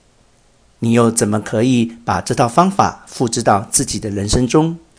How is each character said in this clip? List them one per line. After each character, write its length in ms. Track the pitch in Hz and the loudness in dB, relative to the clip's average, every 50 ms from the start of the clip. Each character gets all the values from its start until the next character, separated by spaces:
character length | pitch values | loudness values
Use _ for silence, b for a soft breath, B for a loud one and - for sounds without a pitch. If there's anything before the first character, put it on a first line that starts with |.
| _ _ _ _ _ _ _ _ _ _ _ _ _ _ _ - | _ _ _ _ _ _ _ _ _ _ _ _ _ _ _ -6
你 120 | 117 117 | -2 0
又 200 | 117 120 117 113 | 2 4 4 2
怎 160 | 110 - 113 | 2 0 -2
么 140 | 104 107 107 | 0 -2 -4
可 220 | - - 120 110 117 | -4 -4 -2 0 2
以 280 | 131 127 120 113 117 B B - | 2 2 2 0 -2 B B -6
把 160 | - 95 90 | -4 -4 -4
这 120 | - - - | -4 -4 0
套 140 | - 127 | 0 0
方 240 | 120 - 170 180 190 | 2 2 2 2 2
法 320 | 190 - 110 90 - - - | 2 0 0 0 -2 -8 -20
复 200 | - - - 131 | -16 -6 -4 -4
制 160 | 117 - 117 110 | -2 -2 -2 2
到 240 | 131 107 98 - - | 2 2 2 0 -2
自 140 | - - 135 | -2 -2 -2
己 160 | 135 - 101 | -2 -6 -8
的 100 | 110 104 | -6 -6
人 200 | 101 101 101 107 | -6 -4 -2 -2
生 180 | - 127 127 | 0 0 0
中？ 300 | 120 - 156 160 165 165 165 - _ _ | 2 2 2 2 2 -2 -8 -14 _ _